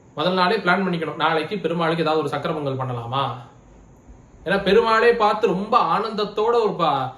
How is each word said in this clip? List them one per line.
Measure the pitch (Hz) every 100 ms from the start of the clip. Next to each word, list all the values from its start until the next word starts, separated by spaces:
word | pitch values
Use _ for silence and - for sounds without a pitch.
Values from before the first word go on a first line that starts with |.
| - -
முதல் | 165
நாளே | 185 180 214
பிளான் |
பண்ணிக்கணும், | 175 190 190 170 156 147
நாளைக்கு | 151 160 151 208
பெருமாளுக்கு | 160 170 165 165
ஏதாவது | 156 156
ஒரு | 147 139
சக்கர | 165
பொங்கல் | 156 143 127
பண்ணலாமா? | 127 120 113 131 135 - - - - - - - - - - - -
ஏன்னா, | 190
பெருமாளே | 185 208 233 220 233
பார்த்து | 233 208 214 226
ரொம்ப | 175 208 240 165 185
ஆனந்தத்தோட | 220 208 208 - 220
ஒரு | 233 208 170
ப-, | 160 139 131